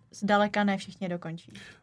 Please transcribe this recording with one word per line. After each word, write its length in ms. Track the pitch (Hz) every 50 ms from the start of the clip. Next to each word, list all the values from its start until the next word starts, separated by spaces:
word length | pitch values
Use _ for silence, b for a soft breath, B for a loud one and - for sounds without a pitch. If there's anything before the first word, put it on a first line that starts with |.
| _ _ -
zdaleka 500 | - 208 196 208 202 208 208 202 208 208
ne 140 | 202 196
všichni 280 | 190 - - - - 196
je 40 | 175
dokončí. 440 | 175 170 - 165 165 170 - - B B B B B B